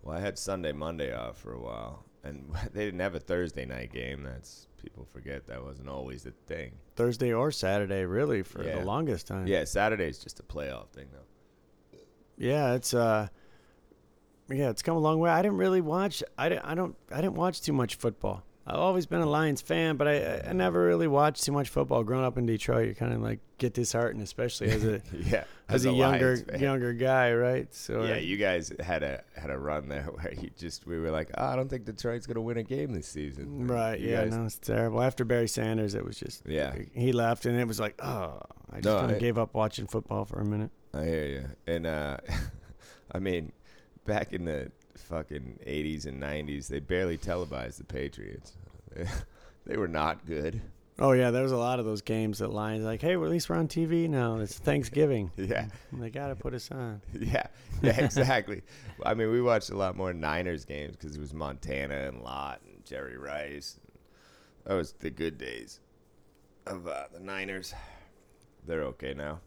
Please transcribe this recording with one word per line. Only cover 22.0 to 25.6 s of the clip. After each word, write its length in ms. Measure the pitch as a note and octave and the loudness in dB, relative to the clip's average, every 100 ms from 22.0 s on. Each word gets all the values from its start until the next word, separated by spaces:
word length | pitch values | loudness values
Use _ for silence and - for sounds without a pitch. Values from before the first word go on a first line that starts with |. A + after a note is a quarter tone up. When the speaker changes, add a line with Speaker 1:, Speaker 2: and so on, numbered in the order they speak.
Speaker 2:
Growing 200 | A2 B2+ B2+ | 4 2 2
up 100 | A#2+ | 2
in 80 | |
Detroit, 400 | A#2+ A2 - A#2+ | 2 2 2 2
you're 100 | A2 | 2
kinda, 220 | G2 A#2 A#2 | 0 -2 0
like, 220 | A2 A2 - - | -2 -4 -8 -2
get 160 | B2 | -2
disheartened, 500 | A2 A#2+ A#2 A#2 A2 | 0 0 2 2 0
especially 460 | G2+ - A#2+ - A2+ | -6 -4 -4 0 2
as 140 | A2 | 2
a, 160 | A2 G#2 - | 2 0 -4
Speaker 1:
<laughs> 60 | |
Yeah, 300 | - E2+ A2+ - - | -4 2 0 0 -14